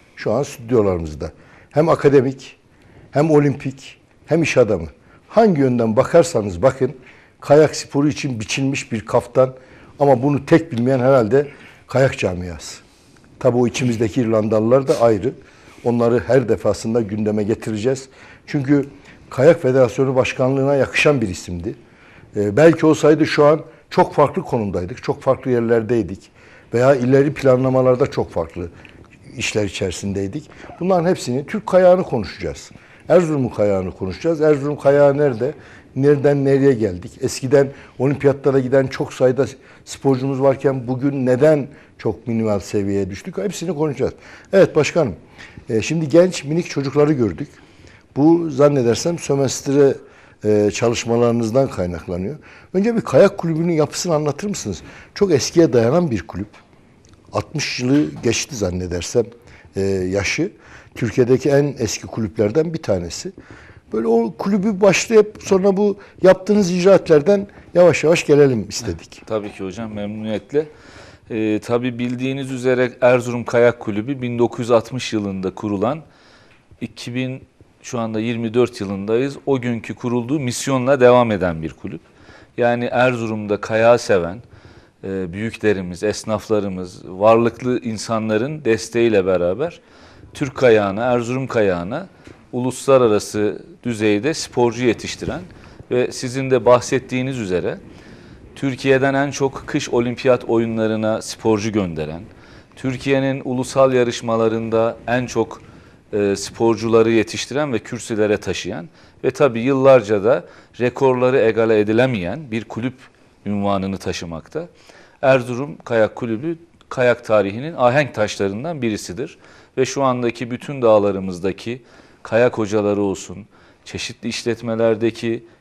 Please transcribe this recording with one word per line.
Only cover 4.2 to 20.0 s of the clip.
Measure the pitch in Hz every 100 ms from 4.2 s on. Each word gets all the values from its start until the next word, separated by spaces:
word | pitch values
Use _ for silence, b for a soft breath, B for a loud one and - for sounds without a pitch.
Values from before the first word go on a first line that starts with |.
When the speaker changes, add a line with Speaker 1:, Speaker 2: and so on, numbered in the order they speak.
| -
Speaker 1:
hem | 165
iş | 135 135
adamı. | 110 90 80 - b b _
Hangi | 214 226 147
yönden | 131 120 113 110
bakarsanız | 123 170 - 120 101 87
bakın, | 123 - 185 - b b b b
kayak | - 147 151 -
sporu | - 139 147
için | - 143 113
biçilmiş | 104 143 135 139 -
bir | 110 -
kaftan. | 120 - 131 131 - B B B -
Ama | 143 120
bunu | 143 139 -
tek | 160 -
bilmeyen | 117 123 135
herhalde | 127 139 104 135 147 B B B _
kayak | 123 131 -
camiası. | 101 90 87 80 - - _ b b b _ -
Tabii | 127 120
o | 120
içimizdeki | - 127 110 113 131
İrlandalılar | 110 110 107 110 113 135 135
da | 139
ayrı. | 117 104 107 - B B B B
Onları | 120 120 117 120 95
her | 131 110
defasında | 101 107 98 113 117
gündeme | 101 107 107 107
getireceğiz. | 104 110 120 107 123 135 - B B B -
Çünkü | 151 131 143 135 B B B -
Kayak | - 147 165
Federasyonu | 127 131 120 -